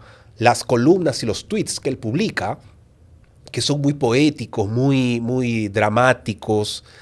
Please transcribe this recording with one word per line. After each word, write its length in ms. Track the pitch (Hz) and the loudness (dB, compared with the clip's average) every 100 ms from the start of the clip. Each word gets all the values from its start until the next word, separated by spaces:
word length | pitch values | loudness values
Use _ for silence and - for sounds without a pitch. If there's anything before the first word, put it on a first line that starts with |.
| - - - - | -18 -20 -20 0
las 240 | 110 117 | 2 2
columnas 580 | - 123 123 190 160 123 | 0 2 4 4 2 -2
y 60 | 120 | -4
los 200 | 104 - | -6 -4
tweets 320 | 214 165 - | -4 -4 -6
que 100 | 147 | -6
él 100 | 131 | -6
publica, 580 | 110 135 208 - 98 135 - - _ _ - - _ _ - | -4 -2 -2 -2 -6 -8 -12 -20 _ _ -20 -20 _ _ -12
que 100 | - | -6
son 200 | 117 147 | -2 0
muy 120 | 143 | 0
poéticos, 760 | 143 135 120 151 147 110 - 101 | 0 2 4 2 0 -6 -4 -2
muy, 540 | 113 135 135 127 120 | 0 2 2 2 0
muy 460 | 117 127 123 113 104 | -2 -2 -2 -2 -2
dramáticos, 1160 | 101 107 107 127 123 - 101 - 107 104 - - - | 0 2 4 2 2 -2 -6 -2 -2 -2 -8 -14 -20